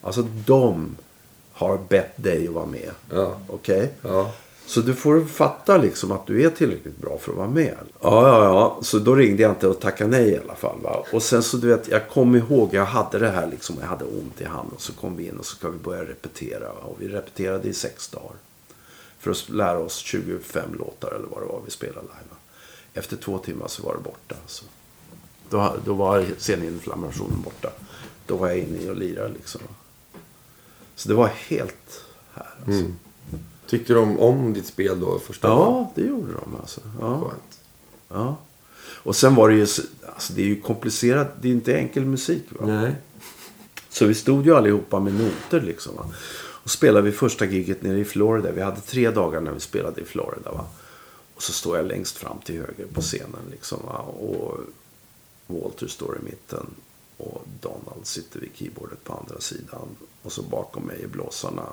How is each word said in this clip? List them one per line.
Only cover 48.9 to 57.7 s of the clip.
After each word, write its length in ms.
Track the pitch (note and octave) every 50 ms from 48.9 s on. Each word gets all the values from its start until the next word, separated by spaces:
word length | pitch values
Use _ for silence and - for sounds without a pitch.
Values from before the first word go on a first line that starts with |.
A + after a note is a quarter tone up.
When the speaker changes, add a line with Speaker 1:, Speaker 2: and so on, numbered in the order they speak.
| B2+ B2+ A#2+ A#2
Speaker 1:
dagar 300 | G#2+ G#2+ F2+ D#2+ D#2 D#2+
när 100 | E2 D2
vi 80 | C#2+ -
spelade 420 | - - - - - E2+ - -
i 40 | D#2+
Florida, 460 | - - - - - - - - -
va? 140 | - - - - - - - - - - - - - - _ _ _
Och 80 | - -
så 100 | - F2
står 240 | - - E2+ E2+
jag 80 | E2 E2
längst 320 | F#2+ - F#2+ F#2+ - -
fram 200 | - - - - - -
till 100 | - E2+
höger 300 | E2 - - - - - - -
på 80 | -
scenen, 400 | - - - - - - - - G1+ -
liksom, 280 | - - - - - - -
va? 120 | - -
Och 600 | - - - - - - - G1+ G1+ - - - - - - - _ _ _ _ _ _ _ _ _ _ _ _ _ _
Walter 400 | - F2+ D#2+ - F#2+ - - -
står 300 | - - - - - - -
i 40 | -
mitten. 400 | - - - _ - - G1+ - - - - - _ _ _ _ _ _
Och 260 | - G1+ - - - - - G1+ -
Donald 440 | - -